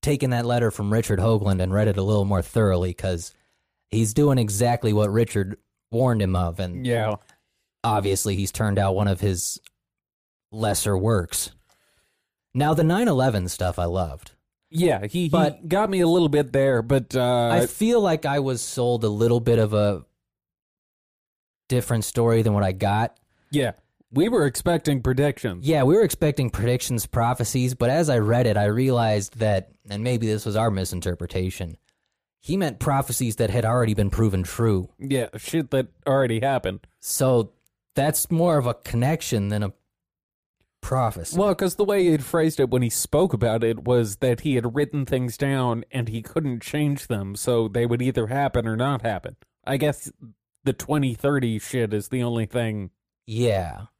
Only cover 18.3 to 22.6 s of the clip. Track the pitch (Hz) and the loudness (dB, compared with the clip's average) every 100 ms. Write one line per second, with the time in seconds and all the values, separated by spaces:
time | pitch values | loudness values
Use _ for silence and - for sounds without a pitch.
18.3 | 143 135 123 - - 120 120 107 104 117 | -2 -2 -4 -6 -2 0 0 0 2 2
19.3 | 120 117 117 107 104 104 95 - _ _ | 2 2 2 2 2 0 -2 -10 _ _
20.3 | _ _ _ _ _ _ _ _ _ _ | _ _ _ _ _ _ _ _ _ _
21.3 | _ _ _ _ 123 - 117 107 - 117 | _ _ _ _ -2 0 -2 -2 0 2
22.3 | 117 110 104 | 4 4 2